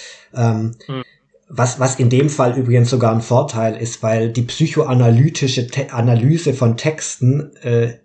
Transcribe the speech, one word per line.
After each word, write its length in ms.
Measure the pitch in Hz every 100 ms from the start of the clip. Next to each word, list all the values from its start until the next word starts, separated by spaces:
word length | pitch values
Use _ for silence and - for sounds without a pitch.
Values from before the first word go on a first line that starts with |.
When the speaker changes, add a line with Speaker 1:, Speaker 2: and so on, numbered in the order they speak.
| - - _ -
Speaker 1:
Ähm, 400 | 117 110 113 117 -
Speaker 2:
Hm. 160 | 135 127 _ _ _ -
Speaker 1:
was, 300 | 120 120 -
was 160 | 127 -
in 120 | 120
dem 200 | 127 147
Fall 280 | - 123 120
übrigens 320 | 120 120 117
sogar 240 | 127 113 113
ein 60 |
Vorteil 560 | - 120 120 113 113 107
ist, 260 | 117 -
weil 260 | 113 113 113
die 80 | 117
psychoanalytische 1300 | 123 - 156 151 127 123 120 117 147 - 139 127 117
Te-, 260 | - -
Analyse 600 | 120 120 117 123 160 151
von 220 | 117 117 117
Texten, 800 | 131 120 - - 127 143 147 -
äh, 380 | 127 120 117 -